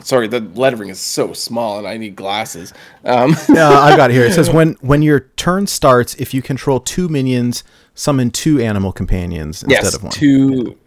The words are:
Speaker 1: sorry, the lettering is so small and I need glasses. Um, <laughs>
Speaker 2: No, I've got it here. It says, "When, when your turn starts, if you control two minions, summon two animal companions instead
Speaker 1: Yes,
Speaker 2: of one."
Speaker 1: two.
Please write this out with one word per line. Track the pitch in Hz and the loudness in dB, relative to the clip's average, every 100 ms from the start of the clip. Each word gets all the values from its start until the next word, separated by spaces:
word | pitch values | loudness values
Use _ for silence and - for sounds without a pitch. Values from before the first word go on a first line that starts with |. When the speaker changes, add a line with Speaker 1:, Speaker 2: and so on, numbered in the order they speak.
Speaker 1:
sorry, | - 131 107 | -2 -2 0
the | 120 | -6
lettering | 101 101 135 113 98 | -8 -2 -2 -2 -12
is | 92 | -12
so | - - 101 | -8 -4 -6
small | - - 117 113 104 | -6 -8 -6 -6 -6
and | 98 | -8
I | 113 | -10
need | 107 92 | -12 -10
glasses. | 95 104 113 82 90 - - _ | -8 -6 -8 -12 -18 -20 -20 _
Um, | - 120 131 160 | -2 2 2 0
<laughs> | - | 4
Speaker 2:
No, | 277 120 | 4 6
I've | 139 147 160 | 6 6 6
got | 127 | 6
it | |
here. | 127 120 | 4 2
It | |
says, | 170 156 | 2 2
"When, | 160 160 - | 4 2 0
when | 127 143 | 0 2
your | 151 139 - - | 4 2 -2 -6
turn | 175 190 202 | -2 -2 -4
starts, | - 139 123 117 - | 0 2 4 2 -6
if | 131 | -6
you | 135 | -6
control | - 131 143 127 | -6 -6 -2 -2
two | - - 175 | -4 -6 -4
minions, | 147 131 123 120 120 - _ _ | -2 -2 0 -2 -4 -12 _ _
summon | - - 135 120 | -6 -2 0 0
two | - 160 147 | -2 0 0
animal | 113 104 98 | 0 -2 -4
companions | - 95 92 87 82 76 - | -4 -2 -2 -2 -8 -10 -8
instead | - 123 | -2 0
Speaker 1:
Yes, | 98 | 0
Speaker 2:
of | 73 | -4
one." | - | -10
Speaker 1:
two. | - 147 135 135 131 110 - | -2 2 4 2 0 -6 -12